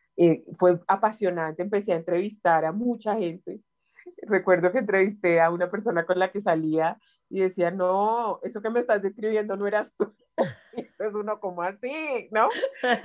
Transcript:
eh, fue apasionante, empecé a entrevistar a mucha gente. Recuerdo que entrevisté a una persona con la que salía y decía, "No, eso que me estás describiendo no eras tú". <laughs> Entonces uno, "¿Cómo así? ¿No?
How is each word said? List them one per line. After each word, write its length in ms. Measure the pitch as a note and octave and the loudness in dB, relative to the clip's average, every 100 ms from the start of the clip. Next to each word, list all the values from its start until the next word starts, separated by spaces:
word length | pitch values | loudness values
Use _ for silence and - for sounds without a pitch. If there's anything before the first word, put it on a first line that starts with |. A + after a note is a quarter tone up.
| _ - | _ 4
eh, 260 | E3+ D#3 - - | 4 4 -2 2
fue 200 | F3+ F3 - | 4 4 0
apasionante, 760 | G3 G#3+ G#3+ G3 F3 D#3+ D#3+ | 2 2 0 -2 -2 -4 -4
empecé 320 | G3 G3+ G#3 | -2 -2 0
a 20 | E3+ | -2
entrevistar 680 | E3+ F3 G#3 G#3+ F3 E3 D#3+ | 0 -2 -2 0 2 4 2
a 60 | |
mucha 440 | G3+ A#3+ A#3 A3 G#3+ | -2 -2 -2 -2 -2
gente. 460 | F3 E3 - G#3 _ _ _ _ F4+ - | -2 -6 -12 -14 _ _ _ _ -20 -18
Recuerdo 500 | - F#3+ F#3+ F#3 F3+ | -2 0 4 4 4
que 60 | A#3 | 2
entrevisté 600 | G#3 F#3+ G3 G#3 F3 E3+ | 2 2 2 2 2 4
a 100 | E3 | 4
una 200 | F3 F3+ | 2 -4
persona 360 | G3 G3+ E3+ E3 | -4 -2 -2 0
con 120 | F3+ | 0
la 140 | F#3 | 0
que 80 | G3+ | -2
salía 560 | G3+ D#3+ D#3 D#3+ D#3+ - _ _ _ | 0 0 0 0 0 -4 _ _ _
y 100 | F#3+ | -2
decía, 300 | F#3+ F#3+ E3+ | -2 0 -2
"No, 680 | F#3+ F3+ F#3+ G#3 A#3 A3+ - | 2 0 2 2 0 -2 -6
eso 200 | - A3 | -8 -6
que 80 | A3 | -2
me 100 | A#3 | -2
estás 220 | A#3+ G#3 | 0 0
describiendo 540 | G3 G3+ G#3+ G#3+ G#3+ G3 | -2 -4 -2 -2 -2 -4
no 100 | G3+ | -2
eras 280 | G#3+ - - | -2 -4 -6
tú". 180 | G#3 _ _ - | -6 _ _ -4
<laughs> 340 | F3 - _ | -4 -4 _
Entonces 420 | - - _ G#3+ G#3 | -14 -14 _ -6 -4
uno, 240 | G#3 G#3 | -6 -6
"¿Cómo 220 | G3 F3 | -6 -6
así? 680 | F3 G3+ B3 D#4 D#4 B3 F3+ | -6 -6 -8 -6 -6 -6 -4
¿No? 260 | G#3+ B3+ A#4+ C5+ - B3+ A#3 | 0 0 0 -6 -2 0 2